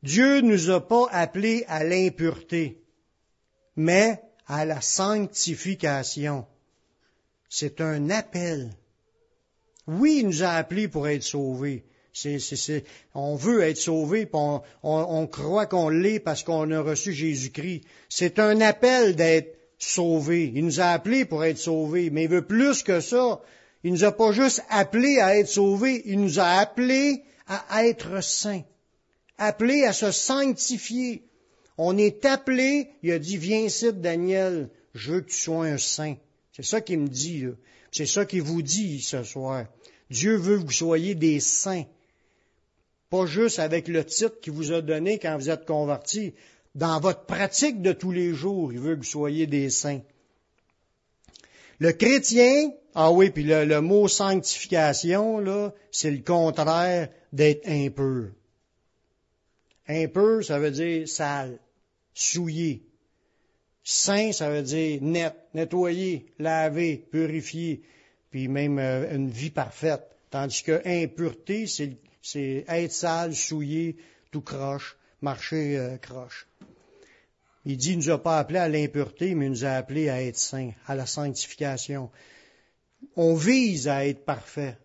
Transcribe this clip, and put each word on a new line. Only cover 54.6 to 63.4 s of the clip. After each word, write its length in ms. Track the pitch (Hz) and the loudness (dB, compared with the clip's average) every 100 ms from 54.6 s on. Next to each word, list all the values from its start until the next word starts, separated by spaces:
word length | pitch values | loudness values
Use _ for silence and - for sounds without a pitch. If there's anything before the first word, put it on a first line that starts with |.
| - 175 156 143 170 185 220 220 | -2 2 2 2 0 2 2 0
là, 340 | 196 202 208 202 _ | -2 -2 -4 -6 _
c'est 200 | - 156 | -4 -2
le 120 | 143 | -2
contraire 880 | 117 175 165 156 156 165 180 180 165 - _ | 0 2 2 2 0 2 2 0 -4 -10 _
d'être 360 | 139 151 147 196 | 2 4 4 0
impur. 640 | 151 139 139 139 131 107 98 _ _ _ _ _ _ _ _ _ _ _ _ _ _ _ | -2 -2 -2 -2 -2 -6 -12 _ _ _ _ _ _ _ _ _ _ _ _ _ _ _
Impur, 560 | 156 160 165 208 226 | -4 -2 2 4 4
ça 140 | 202 143 | 0 0
veut 120 | 151 | 0
dire 360 | 139 170 165 156 | 0 -2 -2 -4
sale, 520 | - 151 143 131 120 _ _ _ _ _ | -4 -4 -4 -6 -10 _ _ _ _ _
souillé. 680 | - - 165 170 156 170 117 _ _ _ _ _ _ | -6 -4 -2 -4 -2 -4 -4 _ _ _ _ _ _